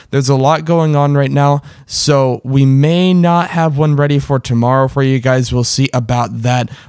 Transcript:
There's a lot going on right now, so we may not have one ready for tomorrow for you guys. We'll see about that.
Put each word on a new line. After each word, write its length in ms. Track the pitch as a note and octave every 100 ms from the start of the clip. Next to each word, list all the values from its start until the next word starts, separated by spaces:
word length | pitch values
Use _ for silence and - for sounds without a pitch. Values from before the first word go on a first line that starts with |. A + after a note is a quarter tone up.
| -
There's 180 | C3+ C3
a 60 | C3+
lot 280 | C3+ D#3
going 320 | D#3+ E3+ D#3+ D3
on 200 | C#3+ C#3+
right 160 | C3+
now, 320 | C#3 C#3+ C#3+ - - -
so 520 | - - C#3 C3 A#2+
we 240 | C3 C3+ C3+
may 480 | C3+ D3 F3 F#3 F3+
not 340 | F3 E3+ E3+
have 300 | E3+ E3 C#3+
one 160 | D3+ C#3+
ready 240 | C#3+ C#3+
for 180 | C3+ C3+
tomorrow 500 | - A#2 A#2+ C3 C3
for 140 | C#3
you 160 | C3+ C3+
guys. 340 | B2+ C3 B2
We'll 120 | B2
see 260 | A#2+ - C3+
about 520 | B2 A2+ B2 A#2 A#2
that. 260 | A#2+ B2 A#2 -